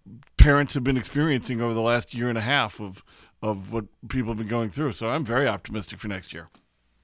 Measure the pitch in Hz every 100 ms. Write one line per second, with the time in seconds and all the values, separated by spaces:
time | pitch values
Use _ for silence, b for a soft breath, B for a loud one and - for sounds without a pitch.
0 | - 95 - - 151 143 143 143 127 131
1 | 113 143 160 135 120 120 120 113 113 120
2 | - 120 120 113 107 143 110 - 104 101
3 | - b b b 107 101 98 113 104 _
4 | 110 131 113 110 110 117 110 110 151 104
5 | 113 143 208 120 139 98 - 107 98 95
6 | 107 95 - 82 87 _ _ _ _ _